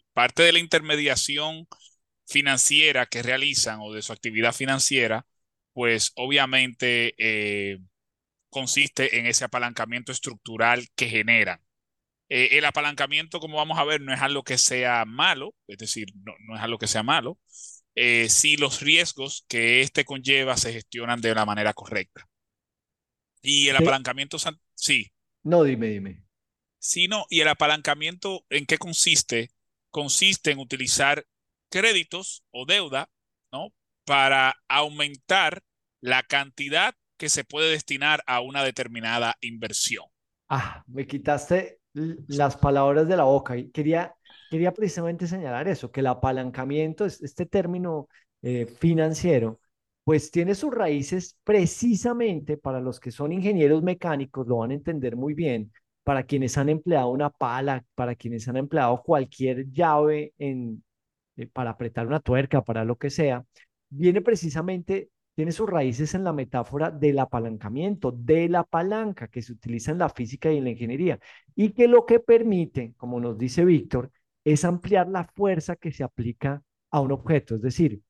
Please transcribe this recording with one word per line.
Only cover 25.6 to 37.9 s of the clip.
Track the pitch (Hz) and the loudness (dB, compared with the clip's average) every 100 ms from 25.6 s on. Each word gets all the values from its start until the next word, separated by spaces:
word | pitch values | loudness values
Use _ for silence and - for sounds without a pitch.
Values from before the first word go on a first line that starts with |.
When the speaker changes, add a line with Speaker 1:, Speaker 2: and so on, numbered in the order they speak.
Speaker 2:
dime, | 143 120 113 | 4 2 -4
dime. | 101 98 87 _ _ _ _ _ _ | -6 -10 -16 _ _ _ _ _ _
Speaker 1:
Sí, | - 175 180 | -4 0 0
no, | 214 - | -2 -2
y | 165 | 2
el | 151 | 2
apalancamiento, | 147 147 151 147 147 160 180 196 185 - | 4 2 2 0 -2 -4 -8 -8 -8 -6
¿en | 147 139 | -4 -2
qué | 160 | -2
consiste? | 175 165 175 147 - 117 120 _ _ _ _ | -2 0 2 2 0 -2 -4 _ _ _ _
Consiste | 151 143 - 190 190 156 | -8 -4 0 2 2 -2
en | 139 | -2
utilizar | 123 131 127 - 139 147 - _ _ _ _ | -4 -6 -2 2 2 0 -4 _ _ _ _
créditos | 185 220 196 160 175 190 - _ | 0 2 2 -2 -8 -12 -14 _
o | 123 135 | -8 -2
deuda, | 202 156 131 - _ _ _ _ | 0 0 -6 -6 _ _ _ _
¿no? | 139 202 _ _ _ | -14 -14 _ _ _
Para | - 139 135 135 131 - - | 0 4 4 4 4 0 -2
aumentar | 139 151 147 147 139 - 190 160 - - _ _ _ | -2 -2 -4 -6 -6 0 2 2 -2 -12 _ _ _
la | 123 127 | 0 0
cantidad | - 143 139 135 143 156 214 - _ - | 2 -2 -2 -8 -2 2 0 -2 _ -8
que | 151 | -2
se | - - | -2 -2
puede | 147 160 | 0 0
destinar | 156 - | 0 -4